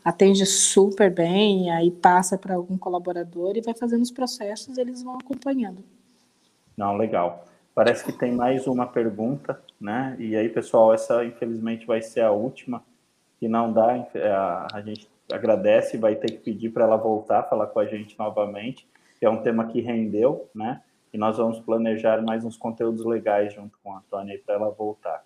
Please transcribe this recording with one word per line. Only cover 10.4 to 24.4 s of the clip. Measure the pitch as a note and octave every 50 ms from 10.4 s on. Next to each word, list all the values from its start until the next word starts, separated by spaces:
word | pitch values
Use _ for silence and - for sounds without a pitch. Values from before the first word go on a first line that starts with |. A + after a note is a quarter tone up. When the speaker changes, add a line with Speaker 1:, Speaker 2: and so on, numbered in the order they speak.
| A2 A#2
Speaker 2:
pessoal, | - B2 A2+ - - A#2 A2+ A2 A2
essa | A2 - - A#2+ A#2 A#2+
infelizmente | A#2 A#2+ - B2 A#2 A2+ A2 A2 A2+ A2+ A2+ -
vai | - A2+ A2+
ser | A2+ - - B2
a | A2+ A2
última, | G#2 G#2 A2+ C3+ C3+ - - C3 A#2+ A2+ _ _ _ _ _ _ _ _ _ _ _ _
que | A#2
não | A2+ A2+ A2+ A#2 A#2
dá, | G#2+ A2 A2 A#2 B2 B2 A#2+ - -
é, | D#2+ - G#2
a, | G2 F#2+ G2 F2+ E2+ F#2 D2+ - G#2+
a | G#2
gente | G#2 G#2+ G#2+ G#2 - _ _ _ _ _
agradece | - G#2 A#2 A2+ G#2+ F#2+ F#2+ G#2 G#2+ A#2 - - -
e | A#2+
vai | A2 G#2+ G#2+
ter | G#2+ - A2+
que | A2+
pedir | - _ A#2+ G#2+ G2+ A2+ A2+
pra | A2+ A#2+ A#2
ela | A2 A2
voltar | G#2+ A2+ A2+ G#2+ G#2 - - G#2+ G#2+
a | -
falar | - C3 A2 G#2
com | - - A2+
a | G#2
gente | G#2 G#2+ G#2 G#2+ G#2+ _ -
novamente, | A2 G#2+ F#2+ A2 G#2 G2+ G2 G2+ G#2+ B2 C3 - _ _ _ _ _ _ _
que | _ A#2+
é | A2
um | A2+ A2+
tema | - B2 A#2 A2+ A2+
que | A2+ - B2
rendeu, | A2+ B2 A#2 A2+ A2 G#2+ G2 G#2 A#2 C3+ D3+ - - _ _
né? | G#2+ G#2+ A#2 C#3 - _ _ _ _ _ _ -
E |
nós | G#2+ G#2+ A2 A2
vamos | A#2+ A2+ A2+ A2+ A2+
planejar | - - A#2 A2+ A2+ A2+ A2 G#2+ A2+ A2 A2 A2
mais | A2+ A2 A2+ A2+ A2+
uns | A2+ A2
conteúdos | _ - A#2 A2+ - A#2 A#2 A2+ A2 A2+
legais | A#2 A#2 A2 G#2 G#2+ G#2 G#2 G#2 G#2 G#2
junto | G#2+ G2+ G#2 _ _
com | _ G2+ F#2+
a | F#2+ _ _
Tônia | G2+ G2 G2 G2+ G2+
aí |
pra | G2